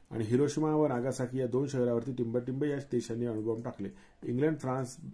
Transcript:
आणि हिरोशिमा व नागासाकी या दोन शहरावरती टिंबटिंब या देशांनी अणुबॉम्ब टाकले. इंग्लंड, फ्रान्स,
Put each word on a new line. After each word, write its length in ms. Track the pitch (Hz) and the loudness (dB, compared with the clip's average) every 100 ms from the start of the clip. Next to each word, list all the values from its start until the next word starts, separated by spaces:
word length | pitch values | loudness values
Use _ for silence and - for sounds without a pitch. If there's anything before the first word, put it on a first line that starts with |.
| - | -10
आणि 140 | 113 | -4
हिरोशिमा 460 | 107 123 143 151 156 | 2 4 4 2 2
व 160 | 151 147 | 4 4
नागासाकी 520 | 123 131 123 123 127 | 2 -2 -2 -2 -2
या 80 | 123 | 0
दोन 200 | 127 139 | 0 0
शहरावरती 460 | 131 123 117 123 | 2 2 2 0
टिंबटिंब 520 | 127 117 123 123 131 | -2 0 0 -2 -2
या 120 | 147 139 | -2 -2
देशांनी 500 | - 120 - 117 120 | -2 -2 -2 -2 -2
अणुबॉम्ब 380 | 107 110 113 | -2 -2 -2
टाकले. 240 | 120 - 98 - - _ | -4 -6 -8 -8 -20 _
इंग्लंड, 340 | - 120 156 156 | -4 0 2 0
फ्रान्स, 380 | 131 131 123 - 131 | -2 -4 -4 -8 -14